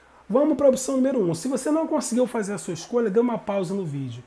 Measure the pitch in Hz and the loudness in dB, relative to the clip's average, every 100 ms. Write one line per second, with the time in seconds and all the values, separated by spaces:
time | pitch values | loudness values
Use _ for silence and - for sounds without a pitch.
0 | _ - - 233 311 269 277 - - 262 | _ -16 -2 2 2 4 4 4 0 0
1 | 262 262 175 165 254 269 311 311 320 311 | 2 2 0 0 -2 -2 0 0 0 -2
2 | - 233 247 233 196 196 - 170 - 240 | 0 0 2 0 -4 -6 -6 -8 -2 0
3 | 226 208 240 220 - 196 175 196 175 139 | 2 2 2 0 -2 -2 -2 -4 -4 -4
4 | 131 117 | -6 -10